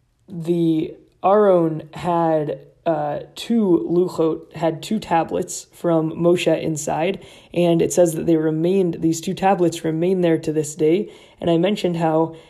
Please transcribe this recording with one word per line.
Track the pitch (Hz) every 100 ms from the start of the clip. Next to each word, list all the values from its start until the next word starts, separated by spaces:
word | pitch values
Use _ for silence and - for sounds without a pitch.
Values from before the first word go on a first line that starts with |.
| _ _ -
the | 170 160 175 165 160 - - _ _
Aaron | 180 208 202 180 165 156 151
had, | - 175 170 165 156 147 - - _ 170
uh, | 156 151 147 - -
two | - 233 196 - -
luchot, | 175 185 - 160 156 -
had | 151 165 156
two | - 220
tablets | - 165 160 170 180 - -
from | - 175 165 156
Moshe | 160 175 175 185 160
inside, | 160 151 - 151 175 190 - - -
and | 170 175 170
it | -
says | - 170 156
that | 160
they | 160
remained, | 156 156 170 196 180 165
these | 165 156
two | -
tablets | 180 190 190 175 165 160
remain | 160 180 190
there | 175 160
to | 160
this | 156 143 -
day. | 156 180 208 - - -
And | 175
I | 165
mentioned | 180 208 185 170
how, | 160 160 160 - -